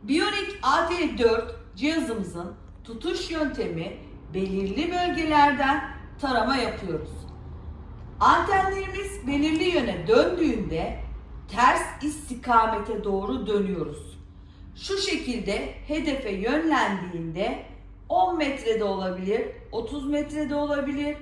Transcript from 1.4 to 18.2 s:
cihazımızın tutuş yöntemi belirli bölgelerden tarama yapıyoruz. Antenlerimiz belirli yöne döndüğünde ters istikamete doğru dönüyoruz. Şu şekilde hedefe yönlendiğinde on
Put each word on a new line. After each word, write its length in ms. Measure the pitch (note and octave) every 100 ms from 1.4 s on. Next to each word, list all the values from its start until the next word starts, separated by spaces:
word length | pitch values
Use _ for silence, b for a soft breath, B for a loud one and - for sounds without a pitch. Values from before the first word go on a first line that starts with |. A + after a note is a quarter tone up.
| - - - -
cihazımızın 760 | D4 D#4+ A#3+ G#3+ F3 E3+ F3+ - - -
tutuş 460 | - A#3 E4 F#4 -
yöntemi 680 | E4 D4 B3 F#3 E3 F3+ - - - -
belirli 580 | F#3 F#3+ F#3+ G3 G3+ F4
bölgelerden 1040 | F4+ F4 D#4 D#4 D4+ C#4+ C4 C#4 D4+ - - - -
tarama 360 | C#4 B3 A3+ C4+
yapıyoruz. 540 | A#3 - F#3+ D#3 - - - - - - - - - - - -
Antenlerimiz 1040 | A3+ E4 - G4 F#4+ G4 F#4+ F#4+ G4 - A#3+
belirli 380 | C#4+ D4+ D#4+
yöne 420 | F4+ E4+ A3+ F3+ D#3+
döndüğünde 960 | A#3+ E4 F4 D#4 A3 F3 D#3+ G3+ - - - - - -
ters 540 | G3+ A#3+ E4 - -
istikamete 1000 | D4+ - - A#3+ - A#3 A3 A3 G#3 G3+
doğru 420 | G3+ G3 G#3 B3+ F#3+
dönüyoruz. 720 | G3+ F#3 E3+ D3+ C#3+ - - - B B B B -
Şu 220 | - G4
şekilde 760 | G4 D#4+ - A3 F#3 A3 C4+ - -
hedefe 420 | D4+ D4 C4 G#3+
yönlendiğinde 1400 | G3 A3 D4 E4 C4 G#3+ F#3+ F3 E3+ E3 D#3+ A3 C4+ - - - - -
on 300 | F4